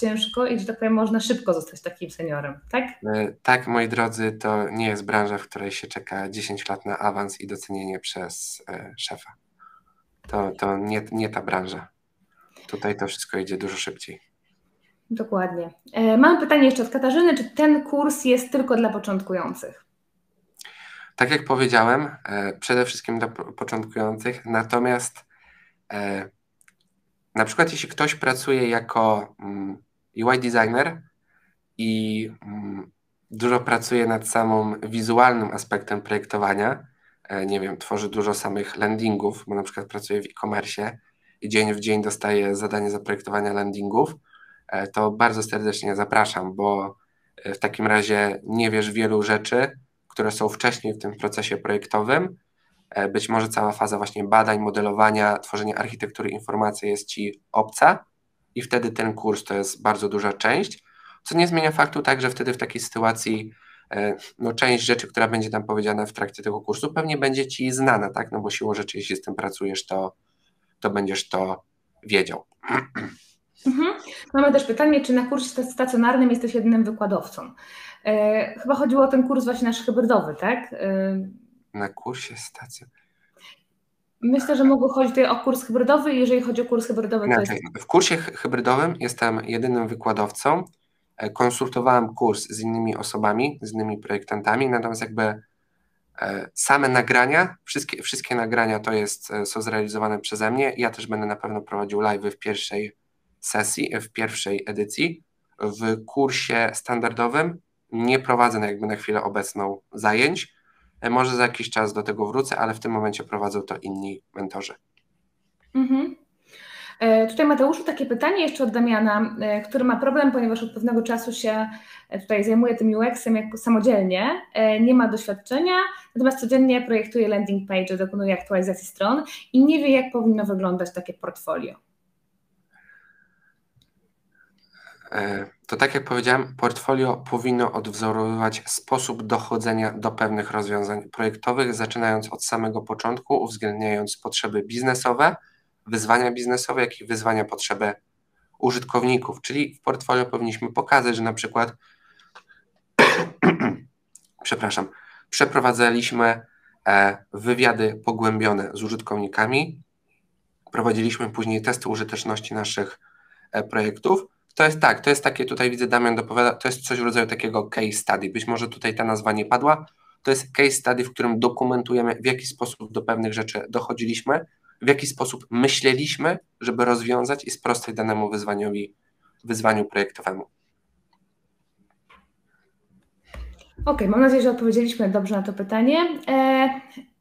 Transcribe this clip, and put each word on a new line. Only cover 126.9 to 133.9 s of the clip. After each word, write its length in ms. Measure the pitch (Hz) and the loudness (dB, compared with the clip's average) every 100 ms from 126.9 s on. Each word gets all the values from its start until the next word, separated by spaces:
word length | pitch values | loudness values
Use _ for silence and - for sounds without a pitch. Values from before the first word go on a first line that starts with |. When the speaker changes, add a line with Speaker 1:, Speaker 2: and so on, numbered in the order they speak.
| 220 214 240 214 | 0 0 0 2
Speaker 1:
landing 400 | 202 202 196 196 | 2 0 -2 -2
page, 280 | 190 185 185 | -2 0 -2
dokonuje 380 | 190 202 196 180 | -4 -2 0 -2
aktualizacji 460 | - 190 185 185 - | 0 0 0 -2 -8
stron 380 | - 196 269 311 - - | -2 0 0 -2 -10 0
i 120 | 254 285 | 6 6
nie 140 | 311 | 6
wie, 120 | 285 | 6
jak 220 | 269 262 | 4 4
powinno 320 | 240 226 214 202 | 0 2 2 2
wyglądać 480 | 190 185 180 180 185 | 0 0 -2 -4 -6
takie 200 | 180 - | -10 -10
portfolio. 600 | 175 - - 151 - - _ _ _ _ _ _ _ _ _ _ _ - _ _ _ _ _ _ _ _ _ | -12 -10 -6 -6 -6 -12 _ _ _ _ _ _ _ _ _ _ _ -20 _ _ _ _ _ _ _ _ _